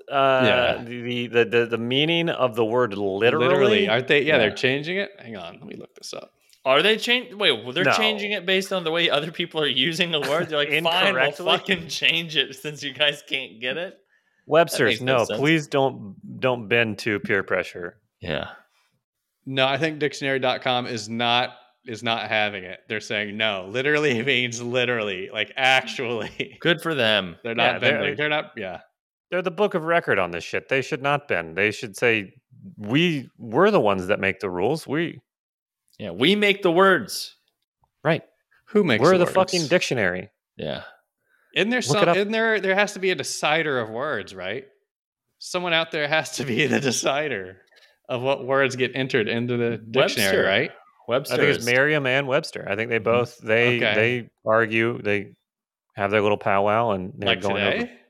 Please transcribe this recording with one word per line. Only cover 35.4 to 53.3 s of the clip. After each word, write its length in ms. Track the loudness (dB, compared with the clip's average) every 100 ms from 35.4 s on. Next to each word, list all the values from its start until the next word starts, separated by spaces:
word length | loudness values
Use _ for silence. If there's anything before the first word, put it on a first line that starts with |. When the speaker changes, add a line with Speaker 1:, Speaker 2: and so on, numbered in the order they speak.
| _ _ _ _ _ -14
Speaker 3:
Yeah, 120 | -10
we 220 | 0 2 4
make 240 | 2 2
the 100 | 2
words. 640 | 4 4 4 -2 -10 -12 -16 _ _ _ _ _ _ -2
Speaker 1:
Right. 160 | -2 -4 _ _ _ -2
Speaker 2:
Who 180 | 0 2
makes 160 | 4
Speaker 1:
We're 160 | 6 6
Speaker 2:
the 0 |
Speaker 1:
the 60 | 4
Speaker 2:
words? 80 |
Speaker 1:
fucking 340 | 2 2 0 2
dictionary. 600 | 0 2 0 0 -2 -8 _ _ -12
Speaker 3:
Yeah. 280 | -8 -8 -12 -20 _ _ _ _ _
Speaker 2:
Isn't 180 | -2 0
there 80 | 0
Speaker 1:
Look 40 | 0
Speaker 2:
some, 160 | 2
Speaker 1:
it 40 | 4
up. 80 | 4
Speaker 2:
isn't 160 | 0
there, 300 | 0 0 0
there 120 | 0 0
has 180 | 0
to 60 | -2
be 120 | -2
a 40 | -2
decider 640 | -4 -4 0 0 0 -2
of 80 | -2
words, 440 | -4 -4 -6 -8
right? 300 | -10 -8 -8 -12 _ _ _ _ _ _ _
Someone 340 | -10 -6 -2
out 180 | -2 -2
there 160 | -4 0
has 300 | 0 -2 -4
to 80 | -2
be 220 | 0 2
<laughs> 0 |
the 120 | 0
decider 760 | 0 0 0 0 -2 -6 -10 -16 _ _ _ _ -10
of 140 | -4
what 240 | -2 -2 0
words 300 | 0 0 0
get 140 | -2 -2
entered 320 | 0 0 0
into 300 | -2 -2 0
the 140 | -2 -4
dictionary, 600 | -2 0 2 2 2 4
Speaker 3:
Webster. 60 | 4
Speaker 2:
right? 260 | 2 0 -6 -20 _ -2
Speaker 3:
Webster 240 | -2 0
Speaker 1:
I 40 | 2
think 120 | 2
it's 100 | 2
Speaker 3:
is. 60 | 2
Speaker 1:
Merriam 400 | 2 4 2 2
and 220 | 0 0
Webster. 360 | -2 -2 -8 -4
I 80 | -4
think 120 | 0
they 40 | 0
Speaker 3:
Mm-hmm. 40 |
Speaker 1:
both, 340 | 2 2 0